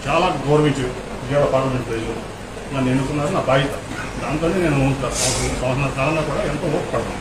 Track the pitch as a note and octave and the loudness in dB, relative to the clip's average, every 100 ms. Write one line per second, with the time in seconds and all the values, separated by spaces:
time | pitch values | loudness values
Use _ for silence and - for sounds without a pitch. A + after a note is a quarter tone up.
0 | C3 D#3+ F3+ D#3 C3 D3+ D3+ C3+ B2+ B2+ | 0 2 2 0 2 4 4 2 -2 -4
1 | - - B2 C#3+ C3+ C3 C3+ B2+ A#2 A2+ | -8 -8 0 2 4 4 2 -2 -2 -4
2 | A2 A2+ - - - - - C3+ B2+ C3 | -4 -6 -8 -12 -12 -10 -6 -2 2 2
3 | C3+ D3 D3 F3+ C3 C3+ C#3 - - - | 0 0 0 0 4 4 2 -2 -6 -8
4 | - - - D3+ E3 F#3+ E3+ C#3 C3+ C3+ | -6 -6 -4 0 2 2 2 4 2 2
5 | B2+ A2+ - A#2+ B2 C3 B2 B2+ C#3 C3+ | -2 0 0 0 -2 -2 0 0 -2 0
6 | C#3 D#3+ C#3+ C3+ - C#3+ E3+ D3 - - | 0 2 0 -2 -2 -2 0 -2 -2 -2
7 | G2 - | -2 -6